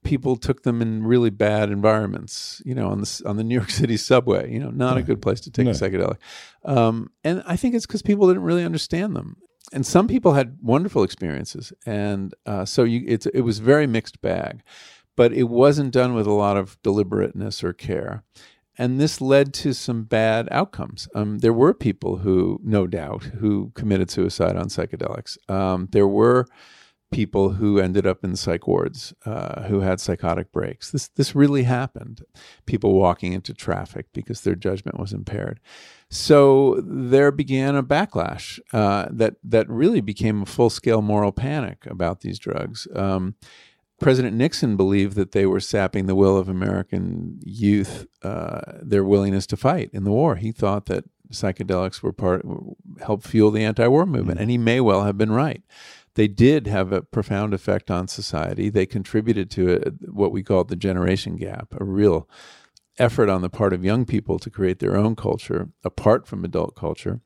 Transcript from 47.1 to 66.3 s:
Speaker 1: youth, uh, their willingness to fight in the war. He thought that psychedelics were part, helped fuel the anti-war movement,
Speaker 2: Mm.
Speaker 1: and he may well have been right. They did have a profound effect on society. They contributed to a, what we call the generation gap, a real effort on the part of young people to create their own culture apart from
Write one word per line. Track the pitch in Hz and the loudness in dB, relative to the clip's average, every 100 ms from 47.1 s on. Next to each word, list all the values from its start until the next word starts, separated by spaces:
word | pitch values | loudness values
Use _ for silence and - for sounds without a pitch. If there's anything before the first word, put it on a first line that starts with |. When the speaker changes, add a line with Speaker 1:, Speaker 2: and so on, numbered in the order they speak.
| 87 87 - | -8 -10 -12
Speaker 1:
youth, | - 107 101 104 95 - - _ | -14 0 4 4 0 -8 -18 _
uh, | 95 82 82 80 - - | -8 -8 -8 -10 -12 -16
their | - 101 | 0 2
willingness | 95 101 98 98 - | 4 4 4 0 -4
to | 104 | -2
fight | 131 175 - | 0 0 -4
in | 104 | -4
the | 98 | 0
war. | 110 160 95 | 2 2 0
He | 110 | -6
thought | 110 101 101 - | -2 -2 -2 -4
that | 95 - _ _ | -6 -6 _ _
psychedelics | - 101 92 95 92 92 - | -4 -4 -4 -4 -2 -2 -6
were | - | -8
part, | 92 92 90 - - - - - - | -2 0 0 -4 -10 -12 -18 -20 -14
helped | - 104 - | -4 -4 0
fuel | 110 107 | 4 4
the | 107 | 4
anti-war | 107 107 120 143 | -2 2 4 4
movement, | 185 127 95 87 | 4 0 -2 -2
Speaker 2:
Mm. | |
Speaker 1:
and | 107 | 0
he | 123 | 2
may | 117 123 | 2 4
well | 117 95 | 4 4
have | 104 101 | 2 0
been | 107 | 0
right. | 110 151 - _ - - - _ | 2 0 -6 _ -20 -20 -20 _
They | - 107 | 0 0
did | 98 123 151 104 | 6 6 6 0
have | 101 95 | -2 0
a | 98 | -2
profound | - 113 101 98 107 | -2 -6 -2 -2 -2
effect | 95 - 95 - | -4 -2 -2 -2
on | 90 92 | -4 -4
society. | - 101 76 87 95 101 | -10 -6 -6 -4 -4 0
They | 104 95 | 0 0
contributed | 107 95 110 110 101 90 | -4 -4 -2 0 -2 -2
to | - 90 | -2 0
a, | 90 - - - | 2 -2 -8 -12
what | 101 98 | -2 -2
we | 101 | -2
call | 95 95 | 0 0
the | 87 | 0
generation | 87 98 90 90 95 - 85 | -4 -2 0 0 0 -4 -8
gap, | 92 95 - - | -10 -12 -14 -10
a | |
real | 98 95 104 80 - - - - _ _ _ - | -4 2 4 4 -4 -20 -20 -20 _ _ _ 0
effort | 123 - 104 | 0 4 2
on | 95 | 2
the | 90 | -2
part | - 101 | 0 0
of | 92 | 2
young | 92 117 | 0 0
people | 117 110 - 85 | 0 -4 -2 -6
to | - | -6
create | - 92 92 | -4 -2 0
their | 95 95 | 0 2
own | 110 | 0
culture | 110 101 - - - 95 _ | 0 -2 -4 -4 -6 -6 _
apart | 92 - 107 117 | -10 0 2 2
from | - | 0